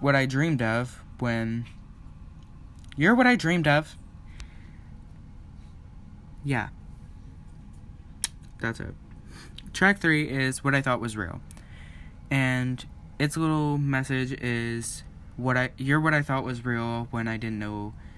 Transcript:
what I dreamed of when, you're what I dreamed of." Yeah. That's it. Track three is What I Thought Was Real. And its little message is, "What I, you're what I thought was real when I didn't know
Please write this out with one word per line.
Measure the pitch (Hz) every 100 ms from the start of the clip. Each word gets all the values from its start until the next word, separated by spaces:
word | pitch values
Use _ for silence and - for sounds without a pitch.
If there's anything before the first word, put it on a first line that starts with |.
what | 139 139
I | 131
dreamed | 131 165 139
of | 113 113 123 - - -
when, | 123 117 113 117 117 - - - - - - - - - - - - -
you're | 165
what | 240 247
I | 247
dreamed | 165 175 151
of." | 147 156 - - - - - - - - - - - - - - - - - - - - - - - - -
Yeah. | 143 127 98 - - - - - - - - - - - - - - - - - - -
That's | 117 113
it. | - - - - - - - - -
Track | - 185 202
three | 170 151 151
is | 135 131 131
What | 139
I | 139
Thought | 135 123
Was | 117 107
Real. | 87 - - - - - - - - - -
And | 135 131 127 127 127 - - - -
its | 151 160
little | 160 156 147 147
message | 143 135 135 131 127
is, | 139 123 117 117 117 117 - - - - -
"What | 123 127
I, | 127 -
you're | 131 151
what | 156
I | 151
thought | 143 135
was | 127 120
real | 123 117 117 117 120
when | 117 113
I | 113
didn't | 113 107
know | 104 104 104 - -